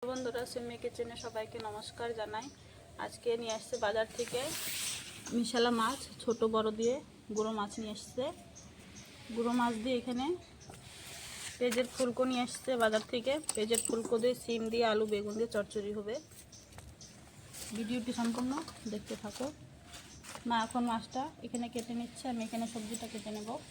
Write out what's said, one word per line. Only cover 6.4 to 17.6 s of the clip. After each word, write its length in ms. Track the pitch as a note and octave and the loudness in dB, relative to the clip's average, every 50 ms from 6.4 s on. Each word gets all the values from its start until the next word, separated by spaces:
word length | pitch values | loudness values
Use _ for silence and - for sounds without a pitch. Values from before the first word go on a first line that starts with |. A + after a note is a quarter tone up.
| - A3+ A3 | 4 4 6
বড় 160 | A3 G#3+ A3 G#3+ | 6 4 4 2
দিয়ে 180 | G#3+ A3+ A#3 B3+ D4 - - - - - - | 4 4 4 4 2 -2 -8 -18 -20 -10 -4
গুঁড়ো 220 | G#3+ G#3 G#3+ A3 A3+ | 0 2 2 2 4
মাছ 200 | G#3+ G3+ G3+ - - | 2 0 0 0 -4
নিয়ে 160 | A3+ G#3+ G#3 | -4 -4 -4
আসছে। 280 | G#3 - - - - B3+ D4+ F4+ F4 - - - - - - - - - - - - - - - - - - A3+ | -6 -8 -8 -2 0 0 0 0 -4 -12 -16 -16 -18 -18 -18 -18 -18 -18 -16 -16 -16 -16 -16 -16 -16 -10 -6 0
গুঁড়ো 200 | A3+ A#3 A#3 A#3+ B3 | 2 2 4 6 6
মাছ 140 | A#3+ A#3+ A#3 A3 G#3+ | 6 6 4 2 2
দিয়ে 140 | C4 B3+ A#3+ | 2 2 2
এখানে 280 | A#3+ B3+ B3 A#3+ C4 D4+ F4+ F4+ - - - - - - - - - - - - - - - - - - - - - - - | 2 2 0 2 2 2 2 0 -2 -12 -18 -18 -16 -16 -16 -16 -16 -16 -16 -14 -14 -12 -12 -12 -10 -10 -10 -8 -8 -8 -2
পেঁয়াজের 320 | - B3 B3 A3+ A#3 B3+ A#3+ - | 0 2 2 4 4 2 2 2
ফুলকো 300 | - C4 B3 A#3 - B3+ | 2 2 2 4 4 4
নিয়ে 180 | C4 B3+ B3 B3 | 4 4 2 2
আসছে 260 | A#3+ - - - - C4 | 0 -2 -6 0 0 4
বাজার 280 | A#3+ A#3 A3 G#3+ A3 A3 - | 6 6 6 6 4 2 2
থেকে। 220 | - B3 A3 B3+ C4+ D#4 D#4 - | -2 0 2 2 2 2 0 0
পেঁয়াজের 300 | - - G#3+ A3 A#3 A3+ - | 0 2 4 4 4 4 4
ফুলকো 300 | - - A3+ A3+ - - A3+ | 4 0 0 2 4 2 6
দিয়ে, 160 | A3 B3 B3+ A#3+ | 6 4 4 2
সিম 220 | - - A#3 A#3 A3+ A3 | 0 0 0 0 2 2
দিয়ে, 140 | A3 A#3 A#3 | 4 4 6
আলু 180 | A3+ G#3+ G#3+ A3 | 6 6 6 4
বেগুন 280 | G#3+ G#3+ G3+ G#3 G#3 G#3 | 4 4 2 2 0 0
দিয়ে 140 | G#3+ A#3 A3+ - | 0 0 2 2
চচ্চড়ি 380 | G#3+ G3+ - - A3 G3+ G3+ G#3 | 0 0 0 -2 -4 -2 -2 -2
হবে। 220 | A3 G3+ G#3 A3+ D4 - - - - - - - - - - - - - - - - - - - - - - - - - - - - | -4 -4 -4 -4 -6 -6 -10 -18 -18 -18 -18 -18 -20 -20 -18 -18 -16 -16 -16 -16 -16 -18 -18 -18 -18 -20 -18 -18 -18 -18 -14 -12 -10